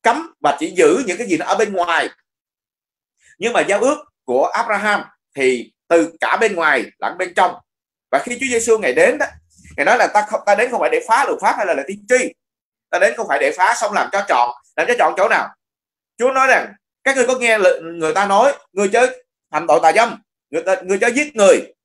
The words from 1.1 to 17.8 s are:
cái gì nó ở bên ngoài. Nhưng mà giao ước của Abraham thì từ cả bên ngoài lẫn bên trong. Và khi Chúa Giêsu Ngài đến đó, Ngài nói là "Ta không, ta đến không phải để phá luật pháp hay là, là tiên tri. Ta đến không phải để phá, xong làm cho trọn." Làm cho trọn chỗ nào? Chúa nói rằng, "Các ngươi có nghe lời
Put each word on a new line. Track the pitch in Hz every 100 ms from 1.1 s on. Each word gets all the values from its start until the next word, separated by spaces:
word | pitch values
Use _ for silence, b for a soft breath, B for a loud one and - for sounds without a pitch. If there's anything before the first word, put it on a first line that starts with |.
| 180
cái | 233
gì | 160
nó | -
ở | 202
bên | 220
ngoài. | 190 170 160 127 _ _ _ _ _ _ _ _ _ _ _ b b
Nhưng | 220
mà | 214
giao | 151 196
ước | 247 294 - _ -
của | 127 151
Abraham | 208 233 202 214 202 - _ _ 139
thì | 131 123 113 _ _
từ | 170 156 -
cả | 117 185
bên | 220 180
ngoài | 156 135 101 _
lẫn | 104 156
bên | 180 175
trong. | 180 - _ _ _ _ _
Và | 139
khi | 247 240
Chúa | 262
Giêsu | 233 226 220
Ngài | 165
đến | 131 190 294
đó, | - - _ b b -
Ngài | -
nói | 247
là | 175
"Ta | 180
không, | 180 190 -
ta | 202
đến | 247
không | 233
phải | 160
để | 156 -
phá | 233 254
luật | -
pháp | 208 240
hay | 196
là, |
là | 143 139
tiên | 202 -
tri. | 254 190 - _ _ _ _ _
Ta | 175
đến | 202 233
không | 202
phải | 139
để | 135 156
phá, | 190 240
xong | 214
làm | 196 -
cho | 196 196
trọn." | 131 123 - _ -
Làm | 165
cho | 247
trọn | 160 170
chỗ | 202
nào? | 185 - _ _ _ _ _ _ _
Chúa | 247
nói | 262 269
rằng, | 208 - - _ _
"Các | - 262
ngươi | 247
có | 254
nghe | 240 220
lời | 180 170